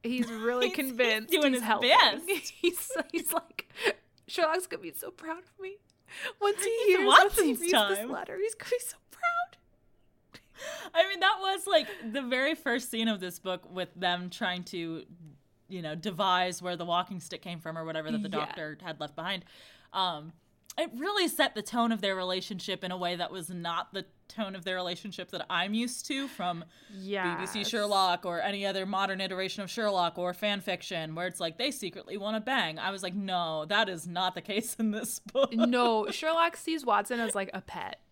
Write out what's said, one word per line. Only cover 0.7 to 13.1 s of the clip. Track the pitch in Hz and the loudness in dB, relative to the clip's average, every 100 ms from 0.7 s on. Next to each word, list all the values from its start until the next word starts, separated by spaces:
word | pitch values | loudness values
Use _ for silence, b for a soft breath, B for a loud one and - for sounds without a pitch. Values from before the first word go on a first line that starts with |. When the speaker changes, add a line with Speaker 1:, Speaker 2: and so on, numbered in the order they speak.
| - | 2
Speaker 2:
he's | 269 | -2
Speaker 1:
convinced | 233 240 220 220 | 2 2 2 2
Speaker 2:
doing | 320 285 | 4 4
Speaker 1:
he's | 254 | 4
Speaker 2:
his | 220 | 2
Speaker 1:
helping. | 214 240 | 4 8
Speaker 2:
best. | 370 370 285 339 | 8 8 4 -2
Speaker 1:
<laughs> | 370 - - | -2 -4 0
He's, | 349 349 - 508 - | 0 0 -6 -4 -4
he's | 339 - | -4 -2
like, | 330 - - - B 453 B _ _ - | -4 -4 -14 -12 B -2 B _ _ -10
"Sherlock's | - 320 349 359 | 0 2 2 -4
gonna | - | -10
be | 202 | -10
so | - - | -10 -12
proud | 339 320 330 | -12 -10 -10
of | 359 - | -12 -14
me. | 381 403 _ _ _ B B B | -12 -12 _ _ _ B B B
Once | 403 415 | 0 2
he | 427 | 0
Speaker 2:
It's | 453 427 370 | 4 6 6
Speaker 1:
hears, | 381 | 10
once | 359 403 | 10 10
he | 453 330 | 6 2
Speaker 2:
Watson's | 247 | 2
Speaker 1:
reads | 339 | 4
this | 294 202 196 | 4 4 0
Speaker 2:
time. | 233 | -2
Speaker 1:
letter, | 269 - 370 | -6 -6 -4
he's | 427 | -4
gonna | 466 - | -4 -4
be | 494 | -4
so | - - _ | -4 -14 _
proud." | - 698 698 719 - _ _ _ _ _ _ _ - _ B B B B | -4 -2 0 -4 -8 _ _ _ _ _ _ _ -20 _ B B B B
Speaker 2:
I | 330 381 | 2 4
mean, | 392 | 6
that | 381 415 | 4 4
was, | 381 381 370 | 2 0 4
like, | 330 262 392 226 | 4 4 -8 -6
the | 240 | -4
very | 247 254 277 | 0 2 2
first | 320 269 240 254 | 0 0 -2 -2
scene | 226 | 0
of | 226 | 0